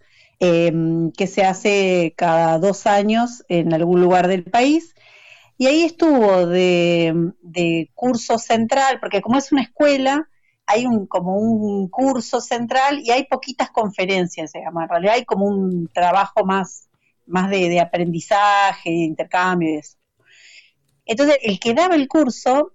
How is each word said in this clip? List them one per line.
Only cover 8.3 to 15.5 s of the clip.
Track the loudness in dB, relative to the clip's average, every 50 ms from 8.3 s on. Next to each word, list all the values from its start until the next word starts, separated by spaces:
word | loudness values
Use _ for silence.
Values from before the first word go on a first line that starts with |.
| -4 -4
central, | -2 -2 -2 0 0 0 0 2 2 2 0 -2
porque | -4 -4 -4 -4 -2
como | 0 0 0
es | 0 0 0
una | 0 0
escuela, | -2 _ 0 2 2 2 2 0 0 0 -2 -4 -8 _ _ _ _ _ _ _
hay | -2 0 0 0
un, | 0 0 -2 -2
como | -2 -4 -4 -2 -2 -2 0
un | 0 0 0 0 -2 -2 -2 -2 -4 -4
curso | -2 0 0 0 0 -2 -4 -4 -6 -6
central | -4 -4 -6 -6 -4 -2 0 0 0 0 0 -2
y | -2 0 0
hay | 0 0
poquitas | -2 -6 -6 -6 -8 -8 -6 -8 -4
conferencias, | -2 -4 -4 -2 -4 -4 -4 -2 -2 -2 -2 -4 -6 -10 -12 -12
se | -12 -12
llama. | -12 -10 -8 -8 -6
En | -4
realidad | -4 -2 0 0 0
hay | 0 -2
como | -2 -2 -2 0
un | 0